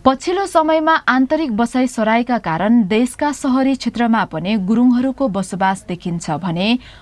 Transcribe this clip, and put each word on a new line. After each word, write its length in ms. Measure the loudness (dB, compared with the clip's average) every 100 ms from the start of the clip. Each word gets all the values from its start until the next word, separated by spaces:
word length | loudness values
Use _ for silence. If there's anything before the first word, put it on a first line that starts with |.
| 0
पछिल्लो 400 | 0 -2 -2 0
समयमा 460 | 0 2 2 2
आन्तरिक 680 | 2 2 2 2 0 -2 -2
बसाइ 300 | 0 0 -2
सराइका 500 | 0 0 0 0 -2
कारण 500 | -2 -2 2 2 2
देशका 440 | 0 0 -2 -4
सहरी 440 | -2 0 0 0 0
क्षेत्रमा 500 | -4 -2 0 2 0
पनि 300 | -4 -2 -2
गुरुङहरूको 720 | 0 2 4 2 0 -2 -2
बसोबास 580 | -2 -4 -2 0 -2 -6
देखिन्छ 440 | -6 -4 -6 -4
भने 480 | -4 -4 -2 0 0 -4 -16